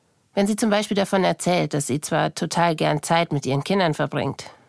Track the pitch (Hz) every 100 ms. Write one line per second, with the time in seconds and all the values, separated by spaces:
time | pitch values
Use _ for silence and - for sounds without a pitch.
0 | _ _ _ - 202 214 226 202 208 196
1 | 190 196 180 160 - 175 151 147 - 139
2 | - 156 151 - 170 - 170 156 151 151
3 | - 170 170 147 - 135 - 196 175 151
4 | 147 147 139 - - -